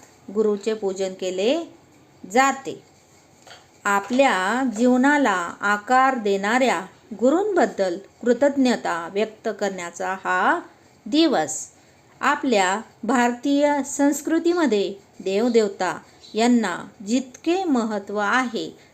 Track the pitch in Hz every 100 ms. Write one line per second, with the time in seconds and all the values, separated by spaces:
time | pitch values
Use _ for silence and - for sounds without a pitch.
0 | - _ - 202 214 202 220 214 196 190
1 | 190 190 185 185 214 320 320 - _ _
2 | _ _ 185 220 269 262 160 - - _
3 | _ _ _ _ - - _ _ 202 202
4 | - 247 269 185 185 240 269 208 247 254
5 | 277 294 247 185 170 - 202 208 - 254
6 | 269 254 202 196 202 254 254 180 190 -
7 | - 196 247 330 427 359 226 - 190 175
8 | - _ 233 240 285 277 254 214 180 170
9 | 170 196 220 - 233 208 202 190 170 -
10 | 185 190 180 185 220 339 - - _ _
11 | 208 285 330 190 151 - - - _ _
12 | _ _ 254 285 277 208 185 202 - -
13 | 214 247 240 240 285 285 294 285 277 -
14 | 285 294 - 330 339 349 302 208 185 196
15 | - - 185 196 240 226 208 202 180 -
16 | - - - 208 240 240 202 165 - -
17 | 196 254 262 - 320 359 370 254 220 208
18 | 202 208 202 240 247 214 156 - -